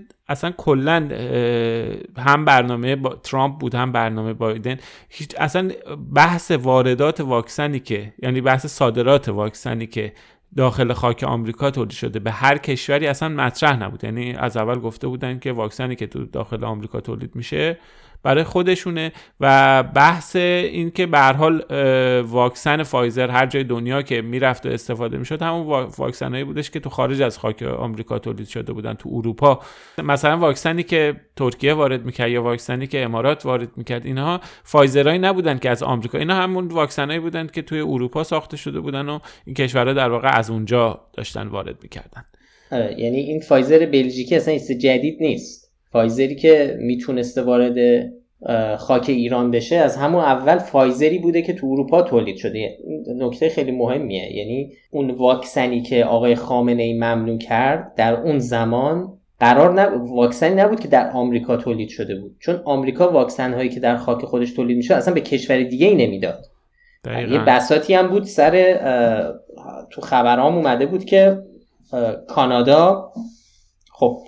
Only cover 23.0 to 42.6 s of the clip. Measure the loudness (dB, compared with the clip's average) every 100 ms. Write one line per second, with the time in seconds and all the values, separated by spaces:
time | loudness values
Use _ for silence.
23 | 0 0 0 2 2 0 -2 -4 -4 -4
24 | -2 -4 -4 0 0 0 -4 -6 -6 -6
25 | -6 -6 -8 -6 -4 -4 -2 -4 -4 -6
26 | -6 -6 -8 -8 -8 -8 -8 -10 -10 -4
27 | -2 0 -2 -2 -8 -6 -8 -6 -8 -8
28 | -8 -8 -8 -10 -10 -12 -10 -10 -10 -12
29 | -10 -6 -6 2 2 2 -4 -20 -16 -8
30 | -2 0 2 2 2 0 -2 -2 -2 0
31 | 0 -4 _ -4 -4 0 0 2 2 0
32 | -6 -4 -2 0 -2 -4 -6 -8 -6 -4
33 | -4 -2 0 -2 -2 -4 -6 -12 -8 -8
34 | -6 -6 -4 -6 -8 -20 0 4 6 6
35 | 2 2 0 0 0 0 -2 -2 -2 -4
36 | -4 -4 -2 0 0 -2 -4 -2 -2 -2
37 | -4 -4 -6 -6 -8 -10 -8 -6 -4 -2
38 | -4 -4 -4 -4 -6 -12 -10 -8 -8 -8
39 | -8 -10 -14 -20 -10 -4 0 2 2 2
40 | 0 0 2 2 2 -4 0 2 2 -2
41 | _ -14 -10 -10 -8 -8 -10 -12 -18 -20
42 | -20 -20 -20 _ _ _